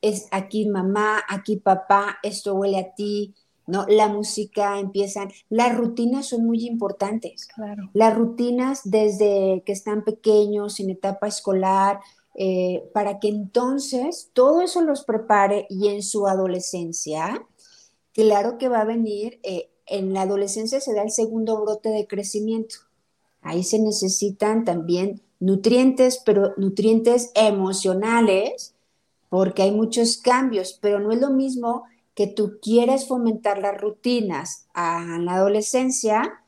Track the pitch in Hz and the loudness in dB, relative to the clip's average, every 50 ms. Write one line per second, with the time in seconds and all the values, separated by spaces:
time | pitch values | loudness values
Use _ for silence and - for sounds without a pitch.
0 | - 214 202 190 - - - 196 190 196 - 214 214 208 202 190 185 190 196 208 | 0 0 -2 -2 -6 -6 -6 -6 -6 -4 -4 -2 -2 0 0 0 0 0 0 2
1 | 214 214 214 214 - - 190 196 - - 214 190 - 202 190 190 - - 196 202 | 2 2 0 0 -2 -4 -8 -8 -4 -4 -6 -2 2 2 2 2 4 2 2 2
2 | 202 208 202 - - 208 196 196 - 208 196 190 196 202 196 190 185 185 - - | 4 0 -6 -6 -8 -8 -8 -6 -6 -4 -2 -2 0 0 -2 -2 -4 -6 -8 -8
3 | 208 208 208 208 208 196 - _ _ _ _ _ _ - 175 196 196 196 208 214 | -6 -4 -4 -4 -4 -6 -10 _ _ _ _ _ _ -6 -4 -4 2 4 4 6
4 | 220 208 202 208 214 208 - - 214 208 _ - 202 202 202 202 196 190 196 196 | 6 4 2 -2 -4 -6 -4 -6 -6 -6 _ -2 -2 0 0 -2 -6 -4 -2 -2
5 | 202 196 - 208 196 190 - - _ _ 214 226 240 247 233 233 233 233 - - | -2 -2 -4 -8 -10 -10 -12 -18 _ _ 0 2 2 2 2 0 -2 -2 -2 0
6 | 233 240 254 277 277 - - 233 226 226 233 233 226 240 233 233 233 233 - - | 0 0 0 -2 -4 -4 -2 0 0 0 0 0 -2 -4 -4 -4 -4 -4 -4 -4
7 | 202 196 208 220 - - - - - - - - 220 208 208 208 196 - _ 202 | -4 -4 -4 -6 -8 -8 -14 -14 -20 -18 -14 -14 -12 -12 -10 -12 -14 -4 _ 4
8 | 220 226 220 226 233 233 - - 240 240 240 247 254 262 277 269 - 202 185 220 | 6 6 6 4 0 0 0 -2 -2 -2 0 0 0 -2 -2 -4 -6 0 2 2
9 | 214 214 202 190 208 208 202 196 190 190 190 185 - - 202 196 - 214 208 214 | 2 2 2 2 2 4 4 4 2 2 0 0 -2 -6 -8 -6 -4 -4 -4 -2
10 | 208 - 214 - _ 220 214 214 208 208 208 208 202 208 208 - 202 185 190 185 | -2 -4 -6 -2 _ 4 4 6 4 4 0 -4 -4 -6 -6 -6 -6 -6 -6 -4
11 | - 196 196 196 - 214 214 - - - 190 190 185 190 190 196 196 196 202 196 | -4 -4 -4 -2 -6 -6 -6 -6 -4 -2 0 0 2 2 2 4 4 2 2 -2
12 | - - _ _ _ _ _ - 196 190 185 180 180 180 180 - - - - 208 | -6 -20 _ _ _ _ _ -4 -2 -2 0 0 0 0 -2 -4 -8 -6 -4 -4
13 | 208 202 202 202 - 208 208 208 208 190 _ 240 240 254 269 285 269 - - 247 | -2 -2 -4 -2 -2 -2 -2 -2 -6 -2 _ -2 0 0 -2 -4 -4 -4 -4 -4
14 | 247 302 349 - - _ _ - 254 277 302 339 359 349 - 359 349 311 285 277 | -4 -4 -6 -8 -12 _ _ 4 4 6 6 4 2 0 0 0 0 0 0 -2
15 | - - 220 220 226 - 214 208 202 196 202 208 196 - 202 185 202 208 202 202 | -4 -4 -4 -4 0 2 4 4 4 4 2 -2 -4 -6 -6 0 0 0 0 -2
16 | 202 - - 214 202 196 190 190 190 185 180 185 180 - - 180 170 165 165 - | -6 -6 -4 -2 0 0 0 0 0 -2 -2 -4 -6 -6 -8 -8 -8 -8 -8 -8
17 | - 156 151 156 160 185 233 - - _ _ _ _ _ _ _ _ _ _ _ | -8 -6 -6 -6 -4 -6 -6 -8 -12 _ _ _ _ _ _ _ _ _ _ _
18 | _ _ _ - 220 214 208 202 202 226 240 233 269 254 247 226 214 214 226 233 | _ _ _ 2 4 4 4 4 2 0 -4 -2 -2 0 2 2 0 0 0 -2
19 | 233 220 208 202 208 233 240 _ _ 196 190 175 - _ _ _ _ - - 202 | -2 -2 -2 -6 -6 -8 -10 _ _ -8 -8 -8 -8 _ _ _ _ -8 -6 -4
20 | 190 190 190 190 190 190 202 196 202 196 196 226 220 226 247 269 277 277 220 214 | -2 -2 -2 -2 -2 0 0 -2 -2 -2 -4 -6 -4 -4 -4 -4 -4 -2 -2 -2
21 | 202 220 226 - 226 220 220 226 220 220 226 214 214 214 214 214 _ 226 220 214 | -2 -2 0 -2 -2 -2 -2 -4 -2 -2 -2 -2 -2 -4 -4 -4 _ -4 -4 -4
22 | 208 208 - 196 202 196 - 208 208 220 226 226 220 220 - - _ _ _ _ | -4 -4 -6 -8 -8 -6 -6 -4 -4 -2 -4 -4 -4 -8 -12 -20 _ _ _ _
23 | _ _ _ _ _ _ _ _ _ 151 160 175 185 - - 214 220 214 208 - | _ _ _ _ _ _ _ _ _ -6 -4 -4 -2 0 0 2 2 2 0 -2
24 | - 190 185 - - 202 196 - 226 214 220 226 226 226 175 175 160 170 175 180 | -2 -2 -2 -2 -2 -4 -2 0 0 0 2 0 0 0 -2 -2 -2 -2 0 0
25 | 185 202 196 202 _ _ _ _ 180 185 196 190 196 226 233 247 254 262 262 - | 0 -2 -4 -8 _ _ _ _ 0 0 0 2 4 4 4 6 4 4 4 4
26 | 254 254 254 - - - 202 196 202 190 - - 196 196 196 - 196 220 226 226 | 4 4 2 0 2 2 4 4 4 2 0 0 -2 -2 -2 2 2 4 4 4
27 | 226 240 240 240 233 - - 202 220 214 202 196 190 190 196 190 - 190 185 190 | 4 4 2 2 0 0 2 4 4 4 4 2 0 -2 -2 -2 0 0 0 0
28 | 208 226 233 233 233 214 190 190 208 262 480 508 - - _ _ _ _ _ _ | 0 2 2 4 4 4 4 2 2 -2 -6 -10 -14 -18 _ _ _ _ _ _
29 | _ _ _ _ _ _ - 185 190 185 185 - 190 196 208 214 220 220 226 240 | _ _ _ _ _ _ 0 2 2 2 2 2 2 2 4 2 0 0 2 0
30 | 233 233 - - - 247 247 254 269 262 226 202 185 - - _ - 208 202 202 | 2 0 0 0 2 2 2 4 2 0 0 -2 -4 -4 -10 _ 0 0 0 0
31 | 202 208 226 240 269 285 269 262 269 269 254 247 240 233 240 254 - - _ _ | 0 0 0 0 2 2 2 0 0 0 -2 -4 -2 -4 -4 -4 -6 -14 _ _
32 | _ _ _ - 208 202 208 - 214 196 202 - - 214 220 233 240 240 269 269 | _ _ _ -2 -2 -2 0 -2 -2 -2 -4 -8 -4 2 4 4 4 4 2 0
33 | 262 - 262 247 233 233 214 214 - 208 202 202 196 202 202 202 - 214 208 _ | 0 -2 -4 -2 0 -2 -2 0 -2 -2 -2 -2 -2 -4 -4 -4 -6 -6 -6 _
34 | _ 247 247 240 220 196 170 143 160 185 - - _ _ _ - 175 170 170 170 | _ -2 0 0 0 -2 -4 -6 -8 -10 -12 -14 _ _ _ -4 -2 -2 -2 -4
35 | 170 170 170 170 175 175 180 185 190 202 202 214 208 - - 254 254 262 254 - | -4 -6 -6 -4 -4 -2 2 2 2 4 2 0 -2 0 0 0 0 0 -2 -2
36 | - 220 214 220 254 403 - - _ | 0 2 2 2 0 -2 -6 -12 _